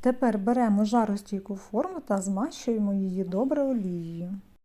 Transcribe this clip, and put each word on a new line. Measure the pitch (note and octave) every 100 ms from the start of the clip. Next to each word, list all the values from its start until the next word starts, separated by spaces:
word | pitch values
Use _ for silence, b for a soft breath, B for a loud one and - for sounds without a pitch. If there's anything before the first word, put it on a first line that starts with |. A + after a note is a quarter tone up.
Тепер | B3+ B3+ B3+ G#3
беремо | G3 A#3+ A#3+ G3+ G#3+
жаростійку | A#3 G#3+ G3+ - G3 F#3+ G3
форму | - G#3 F4+ F4+
та | - G3
змащуємо | F#3+ F#3+ C#4 - - A3+ G#3
її | G3 F#3+ F#3
добре | F#3+ F#3 C4+ D4
олією. | C#4 B3 F#3+ F3 E3 E3 F3+ G3 - -